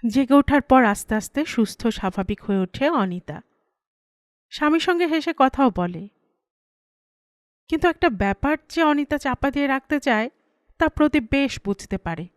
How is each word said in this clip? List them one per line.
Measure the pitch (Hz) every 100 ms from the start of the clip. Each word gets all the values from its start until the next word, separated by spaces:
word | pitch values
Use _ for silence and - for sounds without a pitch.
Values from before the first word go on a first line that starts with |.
| 233
জেগে | 220 262
ওঠার | 277 - 285
পর | - 262
আস্তে | 233 202 -
আস্তে | 220 214 -
সুস্থ | 311 - 214 - 233
স্বাভাবিক | - 190 196 185 202
হয়ে | - 196
ওঠে | 185 - 277
অনিতা। | 320 190 180 - 151 - _ _ _ _ _ _ _ _ _ _
স্বামীর | - 302 320
সঙ্গে | 339 349 349
হেসে | 320 320 320
কথাও | 262 - 262 185
বলে, | 175 180 202 _ _ _ _ _ _ _ _ _ _ _ _ _ _ _ _
কিন্তু | 320 349
একটা | 320 349
ব্যাপার | 202 196 196 277 302 _
যে | -
অনিতা | 311 294 285 294
চাপা | 269 254 277
দিয়ে | 269 285
রাখতে | 269 _ 294
চায়, | 277 220 233 _ _ _ _ _
তা | 311
প্রদীপ | - 302 302 220
বেশ | 277 277 -
বুঝতে | - 196 - 190
পারে। | - 160 175